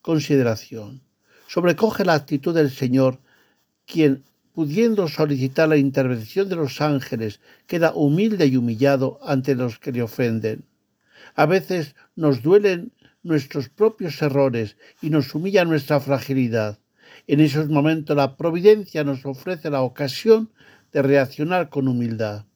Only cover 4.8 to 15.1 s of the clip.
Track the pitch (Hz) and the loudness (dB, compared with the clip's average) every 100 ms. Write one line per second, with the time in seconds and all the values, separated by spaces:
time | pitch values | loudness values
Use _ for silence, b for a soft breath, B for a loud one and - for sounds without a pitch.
4.8 | 233 214 175 - 156 139 135 135 160 156 | 0 2 -2 0 -2 0 -2 0 2 4
5.8 | 139 135 131 123 110 - 196 180 143 - | 2 0 -2 -2 -6 -4 -4 -2 -6 -2
6.8 | 147 143 - 120 110 - b b _ 175 | -2 -2 -4 -6 -6 -10 b b _ 0
7.8 | 165 170 147 156 220 208 151 131 120 110 | 0 2 0 2 0 2 2 2 -2 0
8.8 | 139 139 135 - 247 139 135 131 123 113 | 2 2 -2 -6 -4 -4 -2 -2 -2 -6
9.8 | - 123 113 - 123 113 110 - - _ | -8 -6 -6 -4 -2 -2 -4 -8 -14 _
10.8 | _ _ b b b - 151 185 156 185 | _ _ b b b 0 2 2 0 -6
11.8 | 147 _ b - 156 127 127 196 202 180 | -6 _ b -2 0 0 4 4 4 -2
12.8 | 208 _ b b 175 156 - 151 123 _ | -8 _ b b -4 -4 -2 -10 -10 _
13.8 | 220 220 180 139 151 139 135 117 107 _ | 0 0 -10 -4 -2 2 0 0 -6 _
14.8 | b _ 151 | b _ -2